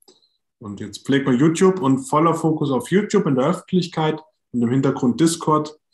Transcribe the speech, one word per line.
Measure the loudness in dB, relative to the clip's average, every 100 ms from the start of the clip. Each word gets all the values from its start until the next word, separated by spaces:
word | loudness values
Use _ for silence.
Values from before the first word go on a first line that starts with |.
| _ _ _ _ _ _
Und | -16 -12
jetzt | -14 -12 -2
pflegt | 0 2
man | 2
YouTube | 2 4 2 2
und | 0 0 0
voller | 0 2
Fokus | 0 -2 -2 -2
auf | -2 0
YouTube | 0 2 0 0
in | 0
der | 0
Öffentlichkeit | -2 -2 -2 -2 -2 -2 -4 -10 _ _
und | -4
im | 0
Hintergrund | 2 0 0 -2 2
Discord, | 0 0 0 0 -2 -12 _